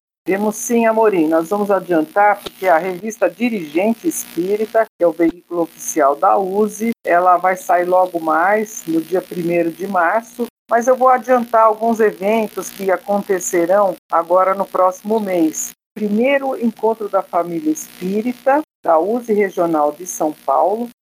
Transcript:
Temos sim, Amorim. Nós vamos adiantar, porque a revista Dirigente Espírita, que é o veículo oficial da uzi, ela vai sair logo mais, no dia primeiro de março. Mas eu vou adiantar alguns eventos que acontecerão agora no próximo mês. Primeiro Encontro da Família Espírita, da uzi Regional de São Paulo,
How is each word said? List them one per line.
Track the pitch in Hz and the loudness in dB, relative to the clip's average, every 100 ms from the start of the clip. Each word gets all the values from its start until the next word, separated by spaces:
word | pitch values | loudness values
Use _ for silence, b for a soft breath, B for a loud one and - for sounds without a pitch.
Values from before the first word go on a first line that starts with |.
| _ _ - | _ _ -4
Temos | 190 214 214 | -2 -2 -4
sim, | - 233 226 | -2 2 2
Amorim. | 220 220 190 156 | 4 2 2 2
Nós | 165 165 | 0 0
vamos | 202 202 | -2 0
adiantar, | 190 175 165 156 202 208 202 | 0 0 -2 0 2 2 2
porque | - - 185 | -6 -4 2
a | 160 | 2
revista | 190 180 220 - 180 | 0 -8 -8 -2 -2
Dirigente | 175 240 220 156 151 208 233 339 | 0 -4 -4 -4 0 0 0 -4
Espírita, | - - - 359 214 - 226 220 | -6 -8 -6 -2 -2 0 0 -2
que | - | 0
é | 170 | 0
o | |
veículo | 160 165 175 - 170 | 2 0 0 -8 -4
oficial | 165 - - 160 139 147 | -4 -6 -6 2 2 4
da | 190 214 | 2 2
uzi, | 190 196 214 190 226 226 151 | 0 0 -2 -2 -6 -4 0
ela | 170 180 175 | 2 4 4
vai | 185 185 | 2 -2
sair | - 180 175 | 0 0 2
logo | 180 185 170 | 2 2 -2
mais, | 160 156 185 214 214 - - | -2 0 2 0 -2 -10 -4
no | 160 | -4
dia | 156 180 | -2 -6
primeiro | - 175 165 170 170 | -6 -6 -2 0 -2
de | 160 190 | -4 -4
março. | 190 170 214 233 - 233 _ - | 0 0 0 -4 -10 -10 _ -2
Mas | 226 240 | 0 2
eu | 254 | 4
vou | 254 | 4
adiantar | 254 247 254 233 226 220 | 2 2 0 2 4 4
alguns | 214 226 220 | 2 -2 2
eventos | 214 - 196 226 214 - 175 | 0 0 -2 0 -2 -6 -12
que | - 190 | -6 -2
acontecerão | 175 - 202 196 185 - 180 170 196 196 165 - | -2 0 -4 0 -4 -2 -2 2 2 2 -2 -2
agora | 160 165 180 185 196 | -2 2 2 2 0
no | 185 | -4
próximo | 185 185 185 208 220 | 0 0 0 -4 -2
mês. | 196 180 160 - - - _ | -2 0 0 -2 -12 -14 _
Primeiro | - 208 208 254 277 269 254 | -6 -2 0 2 0 -2 -2
Encontro | 233 - 220 220 202 | -4 0 -2 -2 -2
da | 190 | -4
Família | 185 180 170 170 156 | -2 -4 -2 -4 -4
Espírita, | 156 - - 180 208 240 247 269 285 311 _ | -4 -8 -10 -4 -4 -4 -4 0 0 -2 _
da | - 160 | 0 2
uzi | 185 240 233 | 2 -2 -2
Regional | 208 196 180 170 156 147 | 0 0 0 0 2 0
de | 147 180 | -2 -10
São | - 160 151 | -6 -6 -4
Paulo, | - 139 165 220 240 - | -2 0 2 0 -6 -12